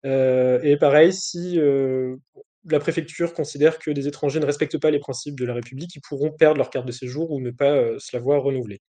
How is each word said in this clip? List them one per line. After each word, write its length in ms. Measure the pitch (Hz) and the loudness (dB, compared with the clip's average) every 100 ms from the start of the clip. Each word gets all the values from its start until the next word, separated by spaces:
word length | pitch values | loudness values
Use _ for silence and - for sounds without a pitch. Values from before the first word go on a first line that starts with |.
| 135 | 0
Euh, 540 | 135 131 127 127 127 | 2 2 4 4 2
et 140 | 151 147 | 4 4
pareil, 360 | 147 147 165 | 6 8 6
si, 460 | 190 - 175 180 175 | 4 -8 -8 -4 0
euh, 560 | 147 139 135 131 127 131 _ - - _ 175 | 2 2 0 -2 -4 -8 _ -20 -20 _ -2
la 80 | 151 | -2
préfecture 540 | 147 160 151 - 170 | 0 -4 -6 -6 -6
considère 460 | 170 143 139 151 165 | -4 -8 2 0 2
que 100 | - | -6
des 160 | 143 139 | -4 -4
étrangers 320 | 143 147 147 | -4 -4 -2
ne 80 | 147 | -2
respectent 320 | 143 147 147 | -2 -2 0
pas 140 | 156 | 0
les 80 | 147 | 0
principes 360 | 143 127 147 139 | -2 -10 -10 -6
de 80 | |
la 100 | 123 | -6
République, 420 | 120 117 131 175 147 | -6 -8 -12 -12 -14
ils 40 | |
pourront 300 | - 139 151 | -12 -4 -4
perdre 280 | 151 156 151 | 4 4 4
leur 120 | 127 | 0
carte 160 | 135 123 | -2 -6
de 60 | |
séjour 400 | 123 127 131 165 | -10 -8 -6 -6
ou 80 | 143 | -4
ne 100 | 127 | -6
pas, 220 | 123 143 | 0 2
euh, 240 | 143 117 117 | 4 0 -2
se 180 | - 123 | -8 -6
la 60 | |
voir 200 | 123 147 | 0 0
renouveler. 360 | 135 131 113 101 _ | 0 -4 -6 -12 _